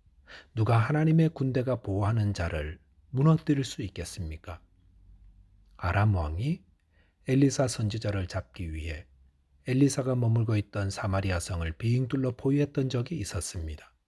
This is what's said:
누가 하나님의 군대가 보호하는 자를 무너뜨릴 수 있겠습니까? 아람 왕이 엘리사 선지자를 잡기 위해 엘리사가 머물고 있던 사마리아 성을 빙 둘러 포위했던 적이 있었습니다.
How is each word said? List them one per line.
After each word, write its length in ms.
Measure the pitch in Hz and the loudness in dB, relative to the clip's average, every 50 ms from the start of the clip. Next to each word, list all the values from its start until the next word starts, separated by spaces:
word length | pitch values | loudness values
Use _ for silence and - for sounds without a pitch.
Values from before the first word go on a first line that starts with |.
| _ _ _ _ _ - - - - _ _ | _ _ _ _ _ -20 -20 -20 -20 _ _
누가 240 | 113 107 101 117 113 | 0 2 4 4 4
하나님의 520 | 110 117 147 151 156 160 156 160 160 156 | 4 4 2 2 4 4 6 6 4 4
군대가 480 | 160 - 135 131 127 135 123 131 123 117 | 2 0 -2 0 0 0 0 -2 -4 -4
보호하는 520 | - 107 95 98 104 104 113 113 104 104 98 | -4 -4 -2 0 0 0 2 2 0 0 0
자를 460 | - 87 82 78 78 76 76 78 - _ _ _ _ _ _ | -2 -2 -2 -2 -4 -6 -6 -10 -12 _ _ _ _ _ _
무너뜨릴 540 | - 127 139 160 160 156 - - 147 135 131 | -2 2 4 6 4 4 4 2 0 0 0
수 180 | - - - | -4 -6 -8
있겠습니까? 800 | 113 95 - - 85 - - - 87 78 78 80 - - 85 82 - _ _ _ _ _ _ - - - - - - - - - - _ _ _ _ _ - | -8 -8 -8 -10 -10 -10 -10 -10 -8 -10 -10 -10 -12 -14 -14 -16 -18 _ _ _ _ _ _ -20 -20 -20 -20 -20 -20 -20 -20 -20 -20 _ _ _ _ _ -14
아람 400 | - - 90 87 98 104 110 101 | -6 -4 0 2 4 4 4 4
왕이 480 | 90 78 76 78 82 120 147 175 - - _ _ _ _ _ _ _ _ _ _ _ _ - | 2 0 -2 -4 -4 -2 -2 -2 -4 -6 _ _ _ _ _ _ _ _ _ _ _ _ 0
엘리사 400 | 131 135 143 135 131 - 135 123 | 4 4 4 4 4 2 0 0
선지자를 600 | - - 113 104 110 110 113 107 98 98 92 87 | 0 -2 -2 -2 -2 -2 -4 -2 -2 -2 -4 -4
잡기 460 | - 95 - - _ - 90 80 78 | -6 -8 -8 -8 _ -10 -8 -8 -6
위해 320 | 78 76 80 78 80 - - _ _ _ - _ _ _ _ _ _ _ - | -8 -8 -8 -8 -10 -12 -18 _ _ _ -20 _ _ _ _ _ _ _ -2
엘리사가 480 | 127 131 143 135 - - 127 127 127 | 2 2 4 2 2 0 -2 -2 0
머물고 400 | 123 117 113 113 113 113 110 110 104 | 0 2 2 2 2 2 2 0 0
있던 320 | 104 - - 104 101 98 | 0 -2 -4 -4 -4 -4
사마리아 500 | 95 - - 101 98 98 95 95 90 87 | -4 -4 -4 -2 0 0 0 0 -2 -2
성을 300 | - - 90 85 82 82 80 | -2 -4 -4 -4 -4 -4 -6
빙 340 | - - 113 120 127 131 120 | -4 0 0 2 2 0 0
둘러 240 | - 135 131 127 120 | -2 -2 -2 -2 -4
포위했던 540 | - - 135 139 143 147 143 - - 135 131 | -2 0 0 2 2 2 0 0 -2 -2 0
적이 280 | - 123 120 - 175 - | 0 -2 -2 -4 -6 -6
있었습니다. 760 | 101 - - 87 - - - 90 80 78 76 - - - _ _ _ | -6 -6 -6 -6 -6 -6 -8 -8 -8 -8 -8 -10 -14 -20 _ _ _